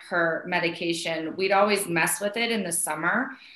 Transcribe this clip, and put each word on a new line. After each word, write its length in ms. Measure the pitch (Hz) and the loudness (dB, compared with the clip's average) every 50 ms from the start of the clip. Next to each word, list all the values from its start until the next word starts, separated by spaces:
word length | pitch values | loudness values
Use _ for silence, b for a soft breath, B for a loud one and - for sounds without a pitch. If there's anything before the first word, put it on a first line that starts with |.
| - - | -10 -4
her 340 | 190 175 170 165 160 156 - 175 | 0 2 2 2 0 -2 -2 -2
medication, 880 | 180 175 165 170 165 - 185 165 170 165 - 170 165 160 160 156 - | 0 0 0 0 -2 -2 -2 -2 -2 -2 -2 -4 -4 -4 -4 -4 -4
we'd 160 | 175 190 190 | -2 0 4
always 360 | 196 196 202 208 208 196 196 170 | 4 6 6 6 4 2 0 0
mess 320 | 170 165 165 170 - - | 0 2 2 2 0 0
with 180 | 202 208 202 233 | -2 -2 -2 0
it 140 | 233 233 | 0 0
in 120 | 233 214 190 | 0 0 -2
the 80 | 175 | -2
summer 580 | 170 - - 160 151 156 165 175 190 220 262 277 B B B B B | -4 -4 -4 -4 -4 -2 0 0 0 0 0 -4 B B B B B